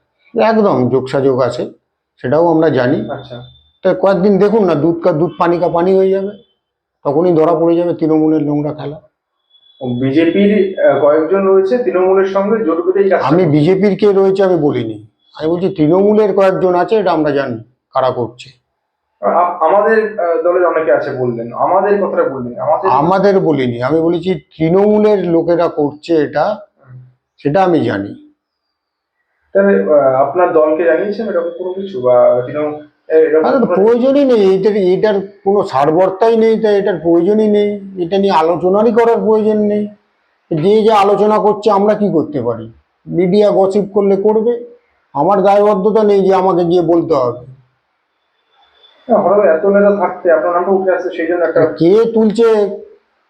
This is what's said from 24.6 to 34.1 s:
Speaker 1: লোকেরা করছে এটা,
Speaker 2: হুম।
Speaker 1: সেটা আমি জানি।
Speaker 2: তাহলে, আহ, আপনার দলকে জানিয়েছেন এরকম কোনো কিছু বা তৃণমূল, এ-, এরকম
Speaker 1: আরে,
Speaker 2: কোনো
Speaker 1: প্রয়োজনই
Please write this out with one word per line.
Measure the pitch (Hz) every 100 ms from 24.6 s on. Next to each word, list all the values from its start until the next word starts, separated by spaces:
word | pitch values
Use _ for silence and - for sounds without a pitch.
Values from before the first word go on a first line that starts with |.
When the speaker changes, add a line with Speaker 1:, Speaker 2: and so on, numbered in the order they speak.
| 160 185 214 214 214 202 180
Speaker 1:
লোকেরা | 165 165 170 170
করছে | - 143 147 - 165
এটা, | 139 147 175
Speaker 2:
হুম। | 208 - _ _ - - _ _ _
Speaker 1:
সেটা | 143 180
আমি | 185 165
জানি। | 120 101 101 101 - _ _ _ _ _ _ _ _ _ _ _ _
Speaker 2:
তাহলে, | 196 202 196
আহ, | 196 196 135
আপনার | 131 139 180 175
দলকে | 165 151 156
জানিয়েছেন | 165 165 208 202 220
এরকম | 175 170 170
কোনো | 180
কিছু | 190 196 127
বা | 123 123 123 123 123
তৃণমূল, | 151 151 151 - _ -
এ-, |
এরকম | 160 147 156 156
Speaker 1:
আরে, | 269
Speaker 2:
কোনো | 214
Speaker 1:
প্রয়োজনই | 180 214 240 262